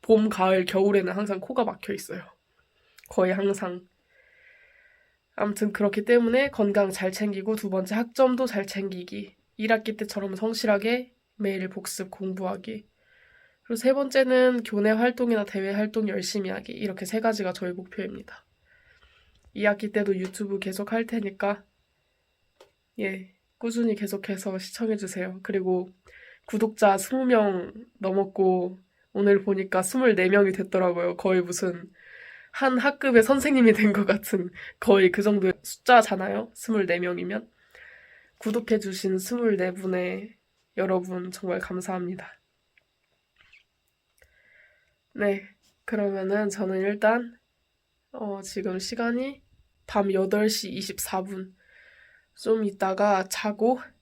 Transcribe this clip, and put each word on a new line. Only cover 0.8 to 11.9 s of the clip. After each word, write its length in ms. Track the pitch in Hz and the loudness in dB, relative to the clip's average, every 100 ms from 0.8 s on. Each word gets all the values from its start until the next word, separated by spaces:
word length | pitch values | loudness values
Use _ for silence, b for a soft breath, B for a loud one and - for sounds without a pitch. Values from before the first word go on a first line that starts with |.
| 202 202 185 | 4 4 0
항상 260 | 185 208 190 | -4 -4 -6
코가 240 | - 254 214 | -4 -2 -2
막혀 280 | 190 - | -4 -10
있어요. 300 | 202 - 180 - _ _ _ _ b b b _ | -10 -10 -14 -14 _ _ _ _ b b b _
거의 240 | - 185 | 0 2
항상. 540 | 185 196 196 185 180 180 _ b b b b b b b b b b b b _ - | 2 0 -2 -6 -10 _ _ b b b b b b b b b b b b _ -4
아무튼 360 | 202 208 214 | -4 -2 -4
그렇기 320 | - 202 202 208 | 0 0 0 4
때문에 440 | 240 233 247 277 | 4 4 2 0
건강 380 | 277 208 202 196 | 0 2 2 2
잘 220 | 190 190 | 0 -4
챙기고, 440 | 185 214 196 196 220 | -2 -4 -4 -4 -4
두 140 | 202 | -2
번째, 260 | 190 185 214 | -4 -2 -4
학점도 500 | 240 - 262 247 254 | -4 2 4 4 -2
잘 200 | 202 196 | -2 -6
챙기기. 720 | 196 196 185 180 202 196 _ _ - | -6 -6 -8 -10 -14 -14 _ _ -6
일 140 | 214 | 0
학기 240 | 226 220 214 | 0 0 -6
때처럼 380 | 208 208 196 190 | -6 -6 -6 -4
성실하게 760 | 220 220 220 202 214 247 254 _ _ _ | -4 -2 0 2 2 -2 -4 _ _ _
매일 340 | 202 190 185 | -4 -2 -6
복습, 420 | 190 - | -8 -10